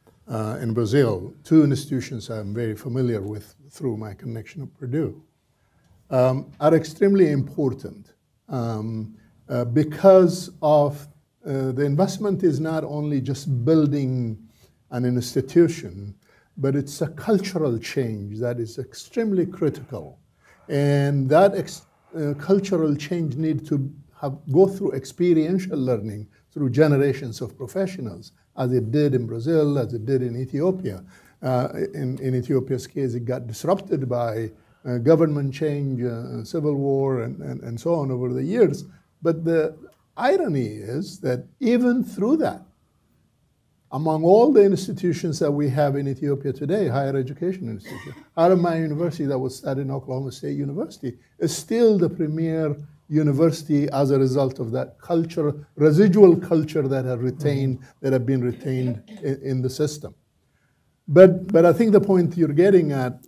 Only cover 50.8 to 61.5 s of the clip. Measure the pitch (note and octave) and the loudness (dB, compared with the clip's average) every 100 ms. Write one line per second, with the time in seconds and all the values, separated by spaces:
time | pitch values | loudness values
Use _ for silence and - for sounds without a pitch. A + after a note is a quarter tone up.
50.8 | D#4+ - B2+ - _ - E3 - - A3+ | -10 -10 -12 -12 _ -4 -4 -4 -2 4
51.8 | A3+ G3+ E3 - D3+ D#3 E3 D#3+ D#3 D3 | 4 4 2 0 -4 -2 -2 -2 -2 -4
52.8 | - _ - D3+ D3+ C3+ E3 E3 D#3 C#3+ | -10 _ -2 2 2 4 2 2 0 0
53.8 | C#3+ C3+ C#3 C#3 C3 C#3 C3 - A2+ B2+ | 2 0 2 4 2 2 0 -2 -6 -6
54.8 | B2+ - - E3+ E3 E3+ D3 D3 - - | -6 -10 -4 -2 -2 -2 -4 -4 -10 2
55.8 | D3+ D3+ G#3+ G3+ F#3+ E3 - E3 D3 D#3+ | 4 6 6 8 8 8 2 0 0 -2
56.8 | C3+ C3+ B2+ A#2+ B2+ - D3 C#3 C3+ B2+ | -2 -2 -4 -4 -4 -4 -2 0 -2 -4
57.8 | - _ C3+ C3 A#2+ C3 B2 A#2 D3 B2+ | -10 _ -2 0 0 -2 -2 -4 -6 -4
58.8 | B2+ G#2+ - - C3+ C#3 C3+ B2+ B2+ C3 | -4 -6 -12 -10 -6 -6 -4 -4 -4 -4
59.8 | D3+ - F#2 - _ _ _ _ _ _ | -6 -6 -16 -20 _ _ _ _ _ _
60.8 | _ _ - D3+ F#3 E3+ F#3 | _ _ 2 8 8 8 0